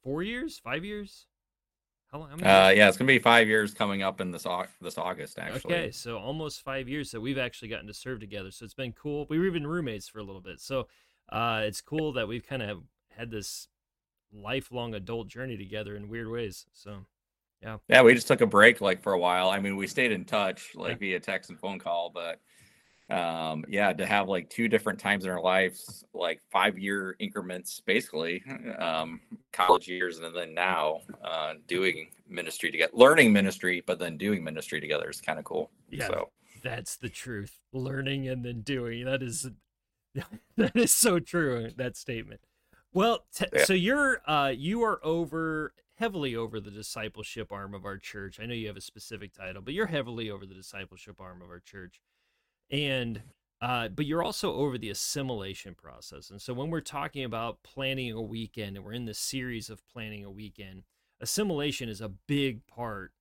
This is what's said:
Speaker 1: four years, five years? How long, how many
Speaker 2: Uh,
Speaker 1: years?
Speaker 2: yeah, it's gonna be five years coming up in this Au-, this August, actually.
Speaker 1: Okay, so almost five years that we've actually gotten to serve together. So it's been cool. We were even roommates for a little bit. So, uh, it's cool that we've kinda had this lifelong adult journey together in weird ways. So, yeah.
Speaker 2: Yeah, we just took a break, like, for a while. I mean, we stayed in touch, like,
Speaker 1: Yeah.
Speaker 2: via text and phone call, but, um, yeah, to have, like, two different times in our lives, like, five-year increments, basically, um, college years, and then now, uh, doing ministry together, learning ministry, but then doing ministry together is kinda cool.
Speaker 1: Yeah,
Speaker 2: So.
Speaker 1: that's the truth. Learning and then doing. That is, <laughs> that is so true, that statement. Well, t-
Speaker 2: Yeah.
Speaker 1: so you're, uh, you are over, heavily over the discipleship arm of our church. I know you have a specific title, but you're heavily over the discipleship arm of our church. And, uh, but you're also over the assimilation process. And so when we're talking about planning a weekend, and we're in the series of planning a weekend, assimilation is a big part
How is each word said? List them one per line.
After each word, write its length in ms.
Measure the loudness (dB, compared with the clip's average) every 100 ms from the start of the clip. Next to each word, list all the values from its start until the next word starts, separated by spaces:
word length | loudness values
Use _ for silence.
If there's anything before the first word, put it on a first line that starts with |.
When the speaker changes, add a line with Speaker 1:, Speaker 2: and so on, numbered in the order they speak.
Speaker 1:
four 200 | -4 -4
years, 360 | -2 -4 -6 -8
five 260 | -6 -4
years? 420 | -4 -8 -10 -16 _ _ _ _ _ _ _ _ _
How 80 | -14
long, 100 | -12
how 80 | 0
many 100 | 8
Speaker 2:
Uh, 180 | 10 12
Speaker 1:
years? 100 | 10
Speaker 2:
yeah, 100 | 10
it's 100 | 8
gonna 100 | 6
be 100 | 8
five 300 | 10 8 8
years 240 | 6 2
coming 300 | 0 -2 0
up 180 | -2 -2
in 100 | -6
this 140 | -4
Au-, 220 | -4 -4 -4 _
this 160 | -10 -6
August, 400 | -6 -6 -10 -10
actually. 360 | -8 -8 -4
Speaker 1:
Okay, 160 | -4 -4
so 280 | -8 -10 -8
almost 420 | -6 -6 -8 -10
five 260 | -8 -8 -6
years 200 | -6 -6
that 100 | -8
we've 160 | -4 -2
actually 300 | -4 -6 -10
gotten 180 | -10 -10
to 80 |
serve 260 | -14 -10 -10
together. 300 | -10 -10 -12
So 160 | -14 -18
it's 80 |
been 180 | -10 -10
cool. 340 | -8 -6 -6 -2
We 80 | 2
were 80 | 2
even 200 | 0 -2
roommates 420 | -2 -4 -6 -10
for 100 | -14
a 40 |
little 200 | -12 -12
bit. 180 | -14 -16
So, 280 | -4 -4 -4 _ _ _ _
uh, 320 | -2 0 2
it's 160 | 0 -4
cool 320 | -6 -2 -2
that 160 | -2 -2
we've 180 | -4 -6
kinda 340 | -6 -6 -8 -12 _ _ -14
had 140 | -8
this 380 | -8 -8 -10 -14 _ _ _ _ _ _
lifelong 640 | -14 -4 -4 -4 -6 -4
adult 340 | -6 -6 -6 -6
journey 280 | -10 -8 -8
together 400 | -8 -8 -8 -10
in 120 | -10
weird 180 | -8 -6
ways. 380 | -4 -4 -8 -18
So, 320 | _ -16 -16 -16 _ _ _ _ _
yeah. 160 | -14 -14 _
Speaker 2:
Yeah, 140 | 10
we 100 | 12
just 120 | 10 6
took 140 | 4
a 40 | 6
break, 360 | 10 10 10
like, 180 | 2 2
for 120 | 0
a 40 | 2
while. 300 | 4 4 4
I 100 | 2
mean, 180 | 0 -2
we 100 | -2
stayed 260 | 0 2
in 140 | 0 0
touch, 480 | 0 0 -2 -12
like, 180 | -8 -6
Speaker 1:
Yeah. 60 | -4
Speaker 2:
via 220 | -2 -2
text 280 | -2 -6 -6
and 100 | -10
phone 200 | -8 -6
call, 320 | -4 -4 -4
but, 300 | -6 -8 -8 _ _ -20 _ _ _ _
um, 500 | -2 -2 -2 -2 -4 -2
yeah, 240 | 2 2
to 140 | 2 2
have, 220 | 2 2
like, 200 | -2 -2
two 180 | -2 2
different 320 | 2 2 -4
times 260 | 0 0 0
in 40 |
our 120 | 0
lives, 640 | 4 4 4 0 -16 -18 -16
like, 260 | -4 -4 -4 _
five-year 640 | 2 2 2 -4 -2 -4 -6
increments, 600 | -8 -8 -8 -8 -10 -12
basically, 640 | 0 0 0 -4 -4 -4 -8 -12 -10 -6
um, 420 | -2 -2 -4 -8 _ -20 _
college 340 | 0 6 6 4
years, 320 | -4 -4 -4
and 160 | -8
then 200 | -8 -8
now, 480 | -2 0 2 2 -2 -10 -12
uh, 320 | -6 -4 -4 -6 -4
doing 440 | 0 0 0 -8 -20 _
ministry 440 | -8 -8 -6 -6
together, 220 | 0 0 10
learning 340 | 10 12 8
ministry, 500 | 8 4 0 -2 -2
but 160 | -2 -2
then 180 | -2 -4
doing 260 | -2 -2
ministry 380 | -4 -8 -6 -6
together 300 | -2 -4 -4
is 100 | -8
kinda 220 | -6 -6
cool. 280 | -4 -6 -6 _ _
Speaker 1:
Yeah, 160 | -8 -4
Speaker 2:
So. 240 | -4 -6 _ _ -14
Speaker 1:
that's 340 | -10 -8 -10 -10
the 140 | -10
truth. 500 | -10 -10 -8 -10 -16 _
Learning 540 | -8 -6 -4 -4 -4 -4
and 160 | -4
then 180 | -6 -8
doing. 420 | -4 -4 -2 -4
That 180 | -2 -2
is, 280 | -2 -6 -8 -12 _ _ _ _ _
<laughs> 420 | -10 -10 -14 _ 0
that 180 | 2
is 180 | 4 4
so 260 | 6 6 4
true, 500 | 2 0 0 0 -4 -6
that 200 | -6 -6
statement. 420 | -8 -8 -10 -18 _ _ _ _ _
Well, 320 | 2 2 2 _
t- 140 | -6 0
Speaker 2:
Yeah. 100 | 4
Speaker 1:
so 80 | 6
you're, 480 | 4 4 2 2 0 0
uh, 200 | 2 2
you 280 | 0 -2 0
are 180 | 0 0
over, 720 | -2 -2 -2 -4 -4 -4 -6 _ _ _
heavily 400 | -4 -2 -4 -4
over 240 | -6 -8
the 100 | -10
discipleship 800 | -12 -12 -8 -8 -10 -12 -10 -10
arm 200 | -10 -10
of 120 | -10 -10
our 100 | -10
church. 420 | -10 -12 -12 -12
I 60 |
know 80 | -10
you 120 | -8 -8
have 100 | -10
a 60 |
specific 500 | -16 -16 -14 -14 -14
title, 300 | -14 -12 -12
but 100 | -8
you're 140 | -4 -2
heavily 420 | -2 -4 -6 -8
over 140 | -10
the 100 | -14
discipleship 640 | -18 -16 -14 -14 -16 -20 -18
arm 200 | -18 -18
of 80 | -18
our 120 | -20
church. 420 | -18 -18 -18 _ _ _ _ _ _ _ _
And, 520 | -4 -2 -2 -4 -8 -12 _ _ _
uh, 260 | -2 -2 -2
but 160 | -4 -2
you're 160 | 0
also 320 | -2 -2 -4
over 220 | 0 -2 -2
the 140 | -8
assimilation 840 | -6 -4 -4 -4 -6 -8 -10 -14
process. 540 | -18 -20 -18 -18 -18 -18
And 100 | -16
so 120 | -8
when 160 | -6 -4
we're 100 | -4
talking 420 | -6 -8 -6 -6
about 380 | -6 -4 -6 -8
planning 500 | -14 -6 -4 -2 -4
a 80 | -6
weekend, 560 | -6 -6 -8 -8 -8 -10
and 80 |
we're 80 | -10
in 120 | -8 -8
the 80 |
series 560 | -6 -6 -4 -4 -6 -8
of 160 | -14 _
planning 340 | -12 -12 -12
a 60 | -14
weekend, 520 | -14 -16 -14 -16 -16 -20 _ _ _
assimilation 680 | -4 -2 0 0 -2 -4 -6
is 120 | -8
a 60 | -10
big 560 | -12 -2 0 0 -2 _
part 460 | -10 -8 -8 -12 _